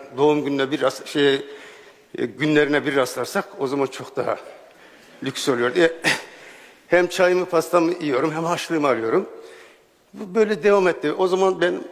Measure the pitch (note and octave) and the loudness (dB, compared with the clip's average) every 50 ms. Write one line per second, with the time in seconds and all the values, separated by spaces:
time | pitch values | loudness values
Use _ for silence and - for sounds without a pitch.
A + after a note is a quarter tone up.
0 | - - - B2+ C#3+ D3+ D3+ D3 C3+ C#3 C#3+ C3+ C3+ C3 D3+ C3 B2+ B2+ - - | -16 -14 -2 2 2 4 4 2 0 -2 -2 -2 -2 -2 -2 0 0 0 -2 -2
1 | - - - D3+ C#3+ C#3+ C3+ C#3 - - - - - - - - - - - _ | -12 -6 0 2 4 4 4 2 -2 -8 -16 -18 -20 -20 -20 -20 -20 -20 -20 _
2 | _ _ - - B2+ A#2+ G#2 - D3+ D3+ D3+ D3 D3 C#3 D3 C#3+ B2 D3 C#3 C#3 | _ _ -8 -6 -6 -6 -4 -4 0 2 4 4 4 4 2 0 0 0 0 0
3 | B2+ B2 - C3 A#2+ - - G3 F#3+ - - - C#3+ B2+ C#3+ C#3 C3+ C3+ - - | 0 0 -2 -6 -8 -4 -4 -6 -6 -6 -8 -6 -4 -4 -2 -2 -2 -2 -4 -10
4 | B2+ - - C3+ A#2+ A#2 G#2 - - - - - - - - - - - - - | -14 -10 -6 -6 -4 -4 -4 -6 -6 -18 -20 -20 -20 -20 -20 -20 -20 -20 -20 -20
5 | - - - - - C3+ - - - D3 C3 A#2+ A#2+ B2 B2 F3+ E3 E3 E3 - | -20 -20 -18 -10 -8 -8 -6 -4 -2 -2 0 2 0 0 2 4 2 2 2 0
6 | - - - - - - - - - - - - - - - _ _ - E3+ F3 | -2 -2 -2 -2 -6 -14 -20 -20 -20 -20 -20 -20 -20 -20 -20 _ _ 2 2 2
7 | F3+ F3 - - F#3 F3+ F3+ F3+ F3+ F3+ - E3 D#3+ - F3 F3 E3 E3 F3 - | 2 2 2 2 2 2 4 2 0 0 0 -2 0 2 0 2 2 2 -2 -2
8 | D#3 D3 C3 B2+ C#3+ D#3+ D#3 E3 E3 E3 F3 - - - E3+ D#3 D3 C#3 A#2+ A2+ | -4 -2 0 0 0 0 -2 -2 -2 -2 -2 -4 -4 -2 -2 0 2 2 2 2
9 | A2+ A2+ C3+ F#3 G#3 - - - - - - - - - _ _ _ _ _ _ | 0 0 0 0 0 -2 -12 -18 -20 -20 -20 -20 -20 -20 _ _ _ _ _ _
10 | _ _ _ G3+ G#3+ F#3+ F3+ A3+ G#3+ G#3 G#3+ F3 D3 G#3 G3+ G3+ F#3 F3+ D#3+ - | _ _ _ -14 -14 -4 0 0 2 2 0 0 2 4 4 6 4 2 0 0
11 | - D3 - - F#3 F3+ F#3 F#3 F#3+ F#3+ F#3 E3 E3+ F3+ F3+ F#3 - - | -2 -4 0 0 0 2 2 2 2 2 2 2 0 0 0 -2 -8 -12